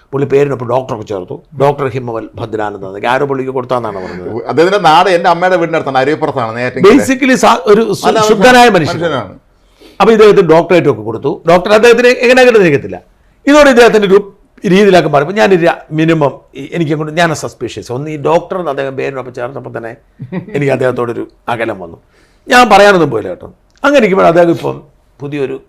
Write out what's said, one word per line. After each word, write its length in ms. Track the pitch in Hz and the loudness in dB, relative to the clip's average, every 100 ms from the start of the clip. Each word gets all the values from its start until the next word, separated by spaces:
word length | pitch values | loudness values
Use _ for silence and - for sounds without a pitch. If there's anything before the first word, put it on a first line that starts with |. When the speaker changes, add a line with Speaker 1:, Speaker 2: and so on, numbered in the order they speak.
| _ | _
Speaker 1:
പുള്ളി 160 | 135 139 | -6 0
പേരിനൊപ്പം 400 | 139 143 123 120 | 0 0 -4 -4
ഡോക്ടറൊക്കെ 360 | 127 123 117 104 | -4 -4 -10 -8
ചേർത്തു. 380 | 98 92 - _ 139 | -10 -10 -14 _ -4
ഡോക്ടർ 260 | 139 143 135 | -2 -2 -6
ഹിമവൽ 420 | 123 120 113 107 - | -6 -8 -10 -10 -12
ഭദ്രാനന്ദ 500 | 113 107 104 101 95 | -10 -6 -8 -8 -12
എന്നൊക്കെ 220 | 101 117 | -8 -4
ആരോ 180 | 131 143 | -2 -2
പുള്ളിക്ക് 260 | 135 131 | -6 -6
കൊടുത്താന്നാണ് 440 | 131 123 127 113 101 | -8 -4 -6 -6 -10
പറഞ്ഞത്. 500 | 92 90 90 110 - | -12 -12 -10 -10 -4
Speaker 2:
അദ്ദേഹത്തിന്റെ 340 | 123 175 202 | 0 2 2
നാട് 300 | 170 160 196 | 2 4 4
എൻ്റെ 200 | 175 185 | 2 0
അമ്മയുടെ 260 | 170 185 180 | 0 0 0
വീടിൻ്റെ 220 | 170 160 | -2 -4
അടുത്താണ്, 200 | 143 135 | -4 -2
അരുവിപ്പുറത്താണ്, 580 | 131 151 143 135 113 113 | -2 -2 -4 -4 -6 -4
നെയ്യാറ്റിൻകര. 360 | 127 - 190 | -6 0 4
Speaker 1:
Basically 440 | 262 214 262 269 247 | 4 2 -2 0 0
സാ-, 260 | 214 240 220 | 2 0 2
ഒരു 280 | 208 226 | 2 2
സു-, 120 | 190 - | -2 -2
Speaker 2:
നല്ല 140 | 220 | 0
മനുഷ്യൻ-, 180 | 214 214 | 2 4
Speaker 1:
ശുദ്ധനായ 320 | 254 247 240 | 4 6 4
മനുഷ്യൻ. 300 | 185 139 160 | 2 -2 -4
Speaker 2:
മനുഷ്യനാണ്. 400 | 170 139 95 95 _ _ _ _ - - | -4 -4 -8 -14 _ _ _ _ -12 -2
Speaker 1:
അപ്പൊ 140 | 196 | 2
ഇദ്ദേഹത്തിന് 360 | 220 214 196 165 | 6 6 4 4
ഡോക്ടറേറ്റ് 380 | 160 170 175 143 | 2 2 0 0
ഒക്കെ 140 | 107 | -2
കൊടുത്തു. 420 | 107 110 135 - 165 | -6 -8 -6 -4 0
ഡോക്ടർ 240 | 180 190 | 0 2
അദ്ദേഹത്തിന് 340 | 214 240 233 240 | 4 4 4 2
എങ്ങനെ 340 | - 240 254 | 2 2 4
അങ്ങനെ 180 | 247 220 | 4 4
തികത്തില്ല. 420 | 175 139 101 90 - _ _ _ - | 4 0 -2 -14 -18 _ _ _ 2
ഇതോടെ 220 | 294 277 | 4 6
ഇദ്ദേഹത്തിന്റെ 380 | 240 233 214 202 | 6 4 4 4
ഒരു 300 | 196 - - _ _ 202 | 2 2 -10 _ _ 0
രീതിയിലാക്കി 420 | 185 202 185 156 | 2 4 4 2
മാറി. 160 | 143 | 0
ഇപ്പൊ 120 | 147 208 | -2 0
ഞാനൊരു 320 | 214 185 165 156 - | 2 2 2 -2 -6
മിനിമം 480 | 147 160 165 139 120 _ 135 | -2 0 2 0 -4 _ -18
ഈ, 140 | 139 | -10
എനിക്ക് 200 | 170 151 | -6 -4
അങ്ങോട്ട് 220 | 151 156 | -4 -4
ഞാൻ 220 | 156 170 151 | -2 -2 -2
സസ്പീഷ്യസ്. 560 | 127 - 117 110 90 | -8 -10 -12 -10 -10
ഒന്ന് 200 | 120 151 | -10 -8
ഈ 60 | 151 | -6
ഡോക്ടർ 400 | 139 170 - 185 | -2 -2 -2 -8
എന്ന് 100 | 165 | -6
അദ്ദേഹം 260 | 139 135 131 | -6 -6 -6
പേരിനൊപ്പം 380 | 135 135 123 | -8 -8 -12
ചേർന്നപ്പോൾ 440 | 123 123 135 127 120 | -10 -12 -12 -12 -12
തന്നെ 180 | 113 117 _ - - 185 180 143 | -12 -16 _ -20 -14 -12 -8 -4
എനിക്ക് 160 | 139 | -2
അദ്ദേഹത്തോടൊരു 560 | 127 127 123 120 110 110 _ - | -2 -2 -2 -6 -8 -12 _ -8
അകലം 300 | 117 113 101 | -6 -6 -8
വന്നു. 180 | 85 - _ _ _ _ - | -14 -20 _ _ _ _ 0
ഞാൻ 220 | 254 240 | 2 4
പറയാനൊന്നും 400 | 196 208 185 147 | 6 6 4 2
പോയില്ല 200 | 113 95 | -2 -6
കേട്ടോ. 240 | 87 90 _ _ _ | -10 -16 _ _ _
അങ്ങനെ 180 | 277 285 | -2 0
ഇരിക്കുമ്പോൾ 260 | 214 226 - | 2 2 2
അദ്ദേഹം 240 | 170 170 | 4 2
ഇപ്പം 420 | 165 139 139 - _ _ _ | 0 -4 -10 -14 _ _ _
പുതിയൊരു 420 | 143 143 131 131 | -12 -6 -6 -8